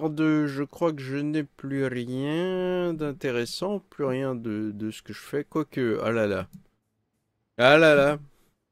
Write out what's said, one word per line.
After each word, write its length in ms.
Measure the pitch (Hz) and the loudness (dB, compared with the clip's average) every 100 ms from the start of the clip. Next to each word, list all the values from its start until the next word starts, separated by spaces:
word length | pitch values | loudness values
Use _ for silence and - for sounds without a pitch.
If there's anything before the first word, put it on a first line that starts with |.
| 156 | 0
deux, 380 | 151 156 151 147 | 0 2 2 0
je 160 | 139 | -4
crois 320 | 143 - 170 | -8 -2 -2
que 80 | 147 | -2
je 160 | 131 139 | -6 -6
n'ai 260 | 147 156 | -2 -4
plus 400 | 143 - 139 139 | -4 -10 -6 -2
rien 1080 | 135 123 120 127 143 160 185 185 180 180 175 | -2 -2 -6 -4 -2 -2 -2 -2 -2 -2 -2
d'intéressant, 840 | 160 151 135 135 120 120 - 190 202 - | -2 -6 -4 -2 -2 -4 -4 -4 -6 -8
plus 160 | - 139 | -4 -2
rien 280 | 127 135 | 0 -2
de, 360 | 123 117 107 107 | -4 -4 -4 -4
de 200 | 104 107 | -4 -8
ce 120 | - | -8
que 100 | - | -14
je 80 | 101 | -16
fais. 240 | - 143 | -6 -6
Quoique, 560 | 147 160 151 - 120 107 | -4 -4 -4 -2 0 0
ah 80 | 110 | 0
là 160 | 113 104 | 0 0
là. 220 | 92 95 - _ _ _ _ _ _ _ _ _ - | 0 -6 -14 _ _ _ _ _ _ _ _ _ 2
Ah 180 | 123 156 | 6 8
là 180 | 160 | 8
là. 240 | 147 139 147 143 _ _ _ _ | 8 4 0 -8 _ _ _ _